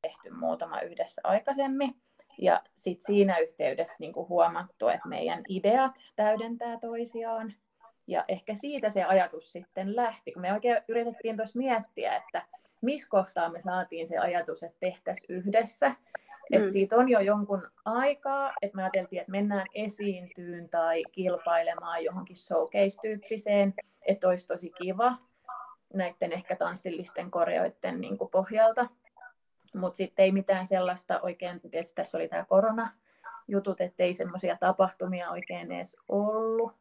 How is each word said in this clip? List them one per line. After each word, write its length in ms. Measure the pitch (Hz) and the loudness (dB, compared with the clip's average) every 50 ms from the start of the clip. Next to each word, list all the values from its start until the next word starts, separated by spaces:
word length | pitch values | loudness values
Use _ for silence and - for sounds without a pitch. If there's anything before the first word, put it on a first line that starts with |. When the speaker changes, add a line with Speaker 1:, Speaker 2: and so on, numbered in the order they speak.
Speaker 1:
tehty 280 | - - - - - - | -10 -12 -12 -12 -20 -18
muutama 500 | - - 165 165 165 165 170 165 156 - | -12 -4 -2 -2 -2 -2 -4 -6 -6 -6
yhdessä 400 | - 175 175 - - - - - - | -6 -6 -4 -4 -4 -4 -4 -4 2
aikaisemmin. 680 | 185 190 214 - - 277 277 277 269 269 269 277 262 262 _ _ _ _ _ _ _ _ - | 4 4 4 4 0 -2 0 0 0 0 0 -2 -2 -4 _ _ _ _ _ _ _ _ 2
Ja 240 | - 185 170 - - _ _ | 4 4 4 4 2 _ _
sit 280 | - - 190 175 - | -8 -6 -6 -6 -4
siinä 360 | - - 208 202 196 190 180 165 | -2 4 6 6 6 6 6 2
yhteydessä 580 | 160 165 _ - 156 143 - - 165 - - - | 2 0 _ -2 -2 -2 0 -2 -4 -4 -6 -12
niinku 280 | 160 160 - 170 160 - | -12 -10 -8 -10 -6 -2
huomattu, 600 | 175 175 170 170 170 175 185 - _ _ - - | 4 4 4 4 2 -2 -8 -8 _ _ 0 0
että 200 | - - - - | 0 0 -4 -6
meidän 340 | - - 160 165 170 170 - - | -6 -4 -2 -2 -2 -4 -4 -6
ideat 440 | 190 185 - 202 226 262 269 262 262 - - - _ | -6 0 2 4 4 4 4 2 -2 -8 -20 -12 _
täydentää 640 | - 214 214 220 214 226 226 233 233 240 233 233 233 | 2 2 2 2 2 -2 -6 -6 -6 -6 -8 -8 -8
toisiaan. 720 | 233 233 233 233 240 233 - 226 226 226 226 226 220 220 202 _ _ _ _ _ - - _ _ _ | -8 -8 -6 -6 -8 -6 -6 -8 -6 -4 -4 -6 -6 -8 -12 _ _ _ _ _ -20 -20 _ _ _
Ja 180 | - 180 170 - - | -2 -2 -2 0 -2
ehkä 260 | 190 185 _ - 214 | -4 -6 _ -10 -8
siitä 360 | 208 - 285 294 269 220 214 | -8 -6 -6 -6 -2 -2 0
se 140 | 202 196 180 | 2 2 2
ajatus 480 | 160 190 196 180 - - 160 - - | 6 6 6 4 4 -2 -12 -14 -14
sitten 440 | - 175 175 _ _ 190 185 196 208 | -16 -16 -16 _ _ -6 -4 -2 0
lähti, 360 | 240 240 226 226 - _ - | 0 0 0 -2 -6 _ -14
kun 100 | - - | -10 -6
me 100 | 180 180 | -2 -2
oikein 300 | 202 214 208 240 233 233 - - | -2 0 2 2 2 2 0 -2
yritettiin 480 | 226 233 233 233 233 - - 226 220 | -2 -2 -2 -2 -6 -6 -6 -6 -4
tuossa 220 | 214 220 208 - 240 | -4 -4 -4 -4 -4
miettiä, 580 | 262 269 240 220 208 - _ - - - - | 0 0 0 0 -2 -6 _ -4 -2 -2 -2
että 260 | - - - - 175 175 _ - - _ _ _ _ | -2 -4 -6 -8 -8 -8 _ -20 -20 _ _ _ _
missä 280 | - 240 294 294 - _ | -2 -2 -2 -2 -4 _
kohtaa 400 | - 196 190 - _ 175 165 170 | 2 2 2 2 _ -2 -2 -2
me 100 | 165 170 | -4 -6
saatiin 460 | - 185 180 185 180 - 165 165 160 | -6 -4 -2 -2 -4 -4 -6 -10 -8
se 120 | 160 170 - | -4 -2 0
ajatus, 440 | - 175 175 175 165 160 160 - | 0 0 0 -2 -2 -4 -8 -10
että 140 | 165 165 _ _ | -10 -16 _ _
tehtäis 460 | - 185 185 - _ - 196 - - - | -6 -6 -6 -6 _ -8 -8 -8 -8 -8
yhdessä. 680 | 180 185 180 202 196 220 226 214 - - 294 277 254 _ _ _ _ - _ _ - - - - | -8 -6 -4 2 2 2 2 2 0 2 2 2 2 _ _ _ _ -16 _ _ -20 -20 -6 4
Et 100 | - 226 | 4 4
Speaker 2:
Mm. 60 | 214 190 | 4 4
Speaker 1:
siitä 280 | 196 196 196 196 214 | 2 2 2 4 6
on 120 | 233 254 262 | 6 6 6
jo 120 | 247 214 | 6 4
jonkun 420 | 196 196 208 208 202 202 202 190 190 - _ _ _ | 6 4 2 2 2 -2 -2 -4 -4 -10 _ _ _
aikaa, 680 | 214 226 247 262 285 285 277 - 277 269 277 277 269 - - | -2 0 2 2 2 0 0 -2 -2 -2 0 -2 -2 -4 -4
että 140 | - 202 202 | -6 -6 -4
me 60 | 196 | -4
ajateltiin, 380 | 185 190 - 196 180 - - - | -4 0 0 -2 -2 -2 -6 -8
että 100 | - - | -6 -4
mennään 360 | 190 196 208 208 202 196 190 - - | -2 0 0 2 0 0 -2 -4 -6
esiintyyn 960 | 208 214 208 202 - 208 202 190 180 180 180 - - 175 175 175 175 170 170 | -6 -6 -6 -6 -4 -4 -4 -4 -4 -10 -14 -14 -12 -10 -10 -10 -10 -8 -4
tai 360 | - 170 165 165 165 165 - - | -2 0 2 2 2 0 -2 -4
kilpailemaan 920 | _ - 185 180 175 170 - 175 170 170 165 170 170 165 175 165 170 170 165 | _ -2 0 0 0 0 0 2 2 4 2 2 -2 -4 -6 -6 -4 -2 -2
johonkin 320 | - 180 190 185 - 185 | -4 -4 -6 -10 -12 -14
showcase-tyyppiseen, 1400 | - - - - 165 - - - 202 196 196 196 - - 220 214 202 - - 226 214 - 214 202 202 202 196 190 - - _ _ _ - | -18 -8 -2 0 0 0 2 4 4 4 4 2 -2 -6 -6 -6 -6 -6 -6 -8 -4 0 4 6 6 6 4 2 -2 -12 _ _ _ 0
että 220 | - 196 196 - 185 | 0 0 4 4 2
olisi 200 | 180 180 - _ | 2 2 0 _
tosi 220 | 170 - 180 165 | -6 -6 -6 -12
kiva 440 | _ - 180 185 180 190 233 254 247 - _ _ _ _ _ - - - - - - _ _ _ - | _ -6 -4 -4 0 2 2 2 2 0 _ _ _ _ _ -14 -14 -14 -14 -16 -18 _ _ _ -4
näitten 380 | 190 185 175 - _ 180 175 | -2 -2 -2 -2 _ -4 -4
ehkä 240 | 160 180 - - 185 | -4 -6 -4 -6 -4
tanssillisten 760 | - - 175 180 185 - 185 170 - 180 - - - 180 185 | -2 -2 -4 -4 -6 -8 -6 -6 -6 -8 -8 -8 -10 -10 -4
koreoitten 680 | - 175 170 175 175 170 180 - - _ - 185 170 180 | 0 0 2 2 2 0 0 0 -2 _ -6 -6 -6 -6
niinku 280 | - 190 196 202 - - | -6 -6 -6 -6 -6 0
pohjalta. 600 | - 185 190 190 214 214 220 220 220 247 240 240 _ _ _ _ _ _ - - _ _ _ _ _ _ _ _ - | 0 0 0 2 4 6 6 6 6 4 -2 -2 _ _ _ _ _ _ -20 -20 _ _ _ _ _ _ _ _ -6
Mut 200 | 196 185 180 180 | -4 -4 -4 -2
sit 180 | - 190 180 _ - | -4 -4 -2 _ 6
ei 140 | 190 190 | 6 6
mitään 340 | 190 196 190 - 196 185 185 | 6 2 2 2 0 0 2
sellaista 540 | 185 196 185 185 180 180 185 - - 185 - | 0 0 2 2 0 -2 -4 -4 -4 -4 -2
oikein, 400 | - 180 175 _ 180 175 180 180 | -2 -4 -6 _ -8 -8 -8 -10
tietysti 340 | - - - 165 175 - - | -14 -6 -6 -6 -6 -6 -6
tässä 240 | - 151 - - 165 | -6 -6 -4 -4 -4
oli 100 | 165 160 | -4 -4
tää 160 | 175 170 170 | -4 -6 0
koronajutut, 1400 | _ 190 196 208 220 220 226 226 240 - _ _ _ _ _ - - - - _ - 202 196 196 196 185 - | _ 4 6 6 4 0 -2 -4 -6 -8 _ _ _ _ _ -18 -18 -18 -16 _ -4 -4 -2 -2 -2 -4 -4
ettei 340 | 180 180 _ - 180 180 185 | -4 -6 _ 0 0 0 0
semmosia 420 | 185 - 180 175 190 - 175 175 - | -2 -6 -6 -6 -4 -4 -4 -2 2
tapahtumia 680 | - 180 185 - 190 185 - _ 185 185 185 175 175 170 | 2 2 4 4 2 2 2 _ -6 -4 -4 -4 -6 -6
oikein 420 | 175 175 175 - 180 175 175 170 | -8 -8 -8 -8 -10 -10 -8 -8
edes 240 | 175 175 180 - - _ _ - | -8 -8 -8 -10 -14 _ _ -2
ollut. 640 | - 202 202 214 214 220 220 220 226 226 233 233 - _ | 0 2 2 2 0 0 0 0 0 0 0 -2 -4 _